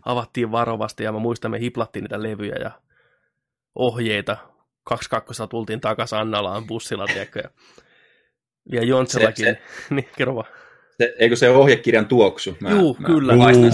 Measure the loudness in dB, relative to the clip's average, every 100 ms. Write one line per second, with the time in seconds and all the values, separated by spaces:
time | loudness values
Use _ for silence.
0 | -6 -6 -6 -6 -4 -2 -4 -4 -8 -8
1 | -8 -4 -6 -6 -8 -8 -8 -6 -8 -8
2 | -10 -8 -8 -8 -10 -8 -10 -14 _ _
3 | _ _ _ _ _ _ _ -4 -4 -2
4 | -4 -4 -4 -10 -12 _ _ _ -8 -8
5 | -6 -8 -8 -12 -10 -10 -8 -6 -6 -4
6 | -6 -6 -4 -4 -4 -8 -10 -12 -10 -8
7 | -6 -8 -8 -12 -14 _ _ _ _ _
8 | _ _ _ _ _ _ -8 -4 0 0
9 | 0 0 0 2 -2 -2 -10 -20 -6 -6
10 | -6 -6 -4 -4 -10 -16 -20 _ _ -2
11 | -2 2 2 4 4 6 6 4 2 0
12 | 2 4 4 2 -10 -10 0 2 2 0
13 | 0 0 4 6 8 8 8